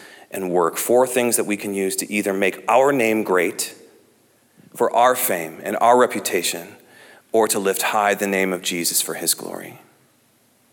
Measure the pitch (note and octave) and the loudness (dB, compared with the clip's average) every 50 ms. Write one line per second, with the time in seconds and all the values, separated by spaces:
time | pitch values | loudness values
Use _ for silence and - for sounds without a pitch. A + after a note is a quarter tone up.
0 | - - - - - - - F#2+ F#2+ F#2 F2 F2+ E2+ D#2+ D#2 - - - A#2 B2 | -20 -20 -20 -20 -18 -12 -8 -6 -4 -2 0 2 2 2 0 -2 0 2 4 4
1 | B2+ B2+ - B2+ A#2+ A#2+ A2+ - G2+ G#2 G#2+ G2+ - G#2 G2 G2 F#2+ F#2+ F#2+ - | 4 2 0 0 0 0 0 0 -2 -2 -4 -4 -4 -4 -4 -2 -2 -2 -2 -4
2 | - - G#2 G#2 G2 G2+ F#2+ - G2+ F#2+ F#2 - - - A2+ B2 C3+ C#3+ C#3+ C3+ | -6 -4 -4 -2 -2 0 0 0 0 0 -2 -2 0 2 4 4 4 4 2 2
3 | A2+ A2+ A2 A2 G2+ - F#2 F2+ F2 G2 - - - - - - - - _ _ | 2 2 0 0 0 0 0 2 0 0 -2 -6 -8 -8 -10 -16 -20 -20 _ _
4 | _ _ _ _ _ _ _ _ _ _ _ _ _ - - - A#2+ - - A2+ | _ _ _ _ _ _ _ _ _ _ _ _ _ -16 -4 -2 -2 0 4 4
5 | A#2+ B2+ B2+ B2 - - G2 F2 D#2+ D#2 D#2+ - - F#2+ G#2+ - - A#2+ B2 B2+ | 4 4 4 2 -2 -2 -4 -4 -6 -8 -10 -10 -8 -6 -2 2 4 4 6 6
6 | B2 - - G#2+ G2 - A2 F2+ E2+ - - E2+ E2+ G2 G#2 - _ _ - - | 4 2 0 -4 -4 -2 -2 -2 -2 -2 -4 -6 -10 -14 -18 -20 _ _ -20 -20
7 | - - - - _ _ - A2 A2 G#2+ - A2 G2 G2 F#2+ - - - - G#2+ | -20 -20 -20 -20 _ _ 2 2 2 2 0 0 0 0 0 0 -2 0 0 2
8 | G2+ G2+ G2+ G2 G#2 G2 G2 F#2+ F#2+ F#2 F#2 F2 - - F2+ E2+ E2+ - - - | 2 2 2 0 0 0 0 0 0 0 -2 -4 -4 -6 -4 -4 -2 -2 -2 -2
9 | - - E2 - E2+ D#2+ - - - G1+ G1+ G1+ G1+ - - - - _ _ _ | -4 -4 -6 -4 -4 -4 -4 -4 -6 -10 -12 -12 -14 -16 -18 -20 -20 _ _ _
10 | _ _ _ _ _ _ _ _ _ _ _ _ _ _ | _ _ _ _ _ _ _ _ _ _ _ _ _ _